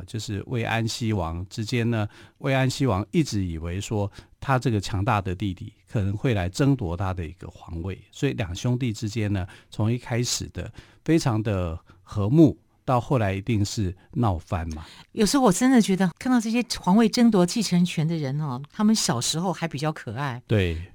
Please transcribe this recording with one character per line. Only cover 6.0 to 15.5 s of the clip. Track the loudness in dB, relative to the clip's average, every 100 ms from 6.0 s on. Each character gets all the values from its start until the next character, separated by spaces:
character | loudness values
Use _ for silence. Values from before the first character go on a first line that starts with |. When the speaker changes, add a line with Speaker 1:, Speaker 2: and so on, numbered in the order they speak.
Speaker 1:
能 | -2 -2
会 | 0
来 | 0 -2
争 | 0 2 2
夺 | -2 -4
他 | -4
的 | -4 -8
一 |
个 | -12 -18
皇 | -18 -12 -10
位， | -8 -10 -16
所 | -4 -4
以 |
两 | -2 -6
兄 | -4 -2 0
弟 | -2
之 | -4 -6
间 | -2 -2
呢， | -2 -4 -12 _
从 | -2 0
一 | -2
开 | -2 -4
始 | -2 -4 -6
的 | -10 -12 -14 -20 _ 2
非 | 2
常 | 4 2
的 | 0 0 -2 -6 -12 -20
和 | -8 -4 4
睦， | 6 6 4 _ _
到 | 0 0
后 | 2 0
来 | 0
一 | -2
定 | 0 0
是 | 0 -2 -4 -6 _
闹 | -2 0 0
翻 | -4 -6 -4 -8
嘛。 | -12 -20 -10
Speaker 2:
有 | -2 2
时 | 4
候 |
我 | 4